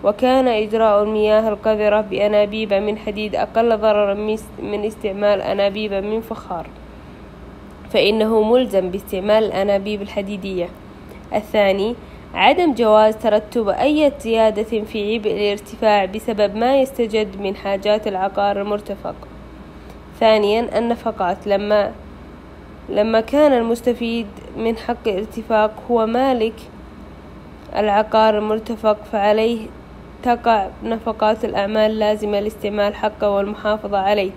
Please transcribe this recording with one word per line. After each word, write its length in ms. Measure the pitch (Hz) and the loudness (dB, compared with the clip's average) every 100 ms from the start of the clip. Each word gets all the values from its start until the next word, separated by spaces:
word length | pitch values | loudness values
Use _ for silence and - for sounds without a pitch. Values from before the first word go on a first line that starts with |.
| 196 | 0
وكان 420 | 214 254 262 254 | 2 2 4 4
إجراء 560 | 220 214 220 220 202 | 2 0 2 4 4
المياه 460 | 208 214 214 214 220 | 2 2 4 4 2
القذرة 520 | 208 220 214 214 208 | -2 0 2 2 2
بأنابيب 720 | 202 190 208 208 202 214 214 | 0 0 2 4 2 0 -2
من 240 | 196 214 214 | 0 0 -4
حديد 380 | - 208 214 - | -6 -6 -4 -4
أقل 420 | - 220 233 220 | -2 2 2 2
ضررا 360 | 214 208 202 | 2 4 2
من 240 | 202 214 214 | 0 -2 -4
است-، 260 | - - | -6 -10
من 220 | 202 208 208 | -6 -4 -4
استعمال 560 | 214 214 196 208 202 | -4 -6 0 2 2
أنابيب 520 | - 196 202 196 214 | 0 0 0 0 -4
من 280 | 196 202 220 | -4 -2 -4
فخار، 460 | 220 220 - 175 160 - - - - - - - - - - - - | -6 -12 -8 -10 -10 -16 -20 -20 -20 -20 -20 -18 -18 -18 -20 -18 -2
فإنه 500 | 208 196 220 214 220 | 2 4 4 2 4
ملزم 460 | 214 247 240 196 185 | 4 4 4 0 0
باستعمال 540 | 190 - 190 202 214 | -6 -6 -6 2 2
الأنابيب 580 | 214 185 196 196 196 208 | 2 0 0 0 -2 -6
الحديدية. 680 | 202 208 196 202 190 185 175 - - - - - - - | -6 -6 -6 -8 -6 -4 -6 -8 -20 -20 -20 -20 -6 -6
الثاني، 600 | - 220 202 196 208 240 - - - | -2 2 2 2 -2 -4 -12 -20 -12
عدم 400 | - 196 294 349 | 2 4 6 2
جواز 440 | 220 226 214 214 214 | 2 6 6 6 4
ترتب 520 | 233 214 214 247 202 | 2 0 0 -2 -2
أي 420 | - 277 302 294 277 | 0 2 4 2 0
زيادة 440 | 226 226 220 202 | -2 4 4 2
في 500 | 220 226 208 220 202 | -2 -4 -4 -4 -2
عبء 180 | 226 214 | -2 -2
الارتفاع 720 | 185 202 202 - - 220 208 190 | 0 0 -2 -8 0 4 4 2
بسبب 500 | 208 - 208 202 202 | -4 -6 0 0 2
ما 260 | 240 277 | 2 4
يستجد 600 | 262 - 226 214 214 196 | 2 0 0 0 -2 -4
من 140 | 202 202 | -6 -4
حاجات 520 | 202 196 202 214 214 | -4 -2 0 0 0
العقار 540 | 190 196 196 202 202 | -2 -2 0 0 0
المرتفق. 540 | 202 208 208 196 - - - - - - - - - - - - | -2 -4 -6 -10 -10 -12 -16 -18 -20 -20 -20 -20 -18 -20 -20 0
ثانيًا، 580 | 226 214 208 214 233 208 | 4 4 4 0 0 -2
النفقات. 680 | 233 233 226 214 180 190 202 | -2 -2 -4 -2 -2 -2 0
لما، 440 | 196 208 208 208 226 - - - - - - - - - | -2 2 2 2 -4 -18 -18 -18 -20 -20 -20 -20 -18 -4
لما 320 | - 226 226 | 0 2 2
كان 320 | 220 285 302 | 2 4 4
المستفيد 760 | 254 226 233 247 226 233 233 208 - - 196 | 4 2 0 0 -2 -2 -4 -6 -12 -14 -6
من 200 | 226 226 | -4 -4
حق 300 | - 233 - | -4 -4 -2
الارتفاق 640 | 190 220 - 214 220 214 214 - | -4 -6 -10 -2 2 2 -2 -2
هو 140 | 240 220 | 0 2
مالك 480 | 240 269 254 226 220 - - - - - - - - - - - - | 2 2 2 -2 -4 -18 -18 -20 -18 -18 -18 -20 -20 -20 -20 -10 -2
العقار 600 | 208 202 214 220 220 208 | 2 2 2 4 4 2
المرتفق، 600 | 214 220 220 220 220 208 - | 0 -4 -4 -2 0 0 -2
فعليه 460 | 214 202 214 220 233 220 - - - - - | 0 2 4 2 -2 -6 -16 -20 -20 -20 -6
تقع 440 | 247 240 233 220 190 - | -2 0 2 2 0 -6
نفقات 640 | 220 226 226 220 214 226 226 | -6 -4 -4 0 0 0 -2
الأعمال 460 | - 202 220 214 | -2 -2 2 2
اللازمة 480 | 220 208 208 208 202 | 2 0 0 0 -2
لاستعمال 560 | 208 214 208 208 202 208 | -2 -4 -6 0 -2 0
حقه 340 | 214 208 208 | -4 -2 0
والمحافظة 680 | 202 202 208 214 214 208 202 | 0 -2 -4 -2 -2 -2 0
عليه 340 | 190 208 185 | 2 2 0